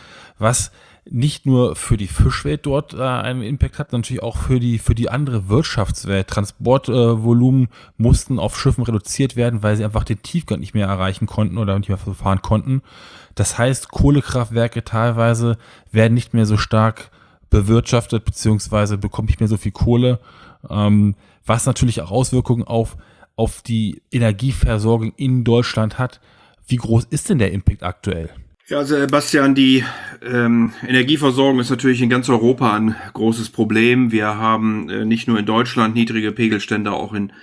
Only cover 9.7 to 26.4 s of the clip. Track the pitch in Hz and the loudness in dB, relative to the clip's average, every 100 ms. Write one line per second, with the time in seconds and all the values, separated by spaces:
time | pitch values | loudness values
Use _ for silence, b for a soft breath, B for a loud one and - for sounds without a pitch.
9.7 | 107 107 107 - 107 - 170 - 104 - | 0 -2 -2 -4 -6 -4 -6 -4 -6 -4
10.7 | 107 98 98 92 95 110 - 107 92 101 | -2 -2 0 -2 -2 -4 -2 -2 0 -2
11.7 | 98 101 95 - 95 98 98 - 110 - | -2 -2 -4 -6 -6 -2 -2 0 -2 0
12.7 | 135 - B B B B - 104 - 123 | -4 -4 B B B B -4 -4 0 0
13.7 | 131 - - 139 143 - 127 113 113 117 | 0 -6 2 4 4 2 -4 -2 0 -2
14.7 | - - 113 117 117 117 113 120 113 B | -4 -4 -2 0 2 2 2 0 -2 B
15.7 | B B 110 113 120 - 120 107 107 - | B B 2 4 2 0 0 2 2 2
16.7 | 110 110 110 - b b b - 110 98 | 2 2 -2 -14 b b b 2 2 6
17.7 | 117 - 120 - 113 - - 113 107 - | 2 4 0 0 -4 -4 -2 0 0 0
18.7 | 107 104 101 101 - 107 - 107 110 107 | -2 0 -2 -4 -4 -2 0 0 0 -4
19.7 | - - 120 123 123 B B B B - | -4 0 2 2 0 B B B B -8
20.7 | 104 104 104 101 98 b b - 113 - | 0 2 4 4 0 b b -2 0 0
21.7 | 120 123 - 87 110 127 127 - 120 - | 2 0 0 -2 -2 0 0 0 -2 0
22.7 | 113 110 - b b b - 113 - - | -2 -2 -6 b b b -4 -4 -4 -4
23.7 | 113 107 - _ 131 113 98 135 - - | -2 -2 -4 _ 0 0 0 -2 0 0
24.7 | 110 110 117 113 - 135 127 117 117 117 | 2 0 0 -2 -4 -2 0 2 2 2
25.7 | - 110 - 127 - b b | -2 -2 -4 -8 -8 b b